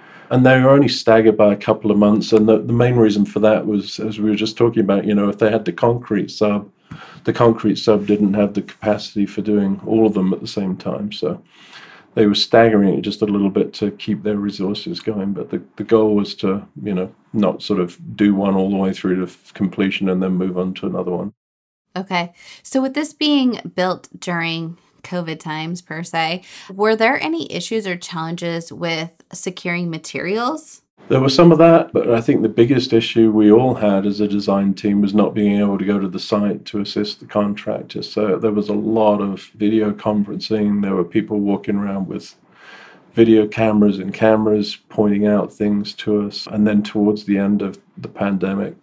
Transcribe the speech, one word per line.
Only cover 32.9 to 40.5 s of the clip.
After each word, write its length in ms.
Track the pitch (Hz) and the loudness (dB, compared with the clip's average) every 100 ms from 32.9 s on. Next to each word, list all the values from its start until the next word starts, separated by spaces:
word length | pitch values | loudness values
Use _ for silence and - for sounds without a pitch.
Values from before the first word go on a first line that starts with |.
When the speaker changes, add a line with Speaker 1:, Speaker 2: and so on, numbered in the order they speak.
Speaker 1:
issue 400 | 113 113 117 113 | 0 2 2 4
we 180 | 107 104 | 6 6
all 260 | 110 127 123 | 6 6 0
had 300 | 107 98 101 | 0 2 0
as 140 | 101 | -2
a 80 | 104 | -2
design 460 | 101 101 98 98 | -2 0 0 0
team 260 | 95 107 101 | -2 0 0
was 120 | 101 | 2
not 200 | 104 98 | 2 2
being 240 | 107 104 104 | 2 0 2
able 200 | 101 98 | 0 0
to 80 | 95 | 0
go 140 | 104 | -2
to 100 | 95 | -2
the 100 | 95 | -6
site 460 | - 107 101 87 - | -4 -2 -2 -4 -8
to 160 | 104 | -8
assist 400 | 101 110 104 - | -6 -4 -6 -8
the 40 | - | -6
contractors. 880 | 107 101 101 - 107 - 107 107 | -4 -2 -4 -6 -8 -8 -12 -8
So 260 | - 107 - | -4 -2 0
there 140 | 113 | 0
was 160 | 104 101 | -2 -2
a 60 | |
lot 480 | 104 107 113 107 104 | -4 -2 2 2 2
of 220 | 101 92 - - | -2 -6 -12 -4
video 380 | 107 110 107 | 0 2 0
conferencing. 880 | 104 110 107 101 98 - | -2 -2 -2 -2 -6 -4